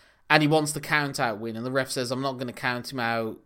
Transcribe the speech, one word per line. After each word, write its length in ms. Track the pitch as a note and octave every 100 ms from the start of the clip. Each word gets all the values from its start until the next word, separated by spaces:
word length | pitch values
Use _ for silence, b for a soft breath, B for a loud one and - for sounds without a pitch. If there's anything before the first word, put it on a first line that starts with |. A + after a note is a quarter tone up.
| b b b
And 120 | D#3
he 60 | D3
wants 240 | D#3 D3
the 80 | D3+
count 400 | - D3+ C#3+ C3+
out 200 | B2 G#2
win, 160 | A#2 A2+
and 80 | B2+
the 60 |
ref 200 | C3 B2+
says, 180 | C3+ A#2+
"I'm 100 | B2+
not 160 | C#3 B2+
gonna 160 | B2
count 380 | - B2+ B2 A#2+
him 60 | C3+
out." 400 | A#2 A#2 A2 -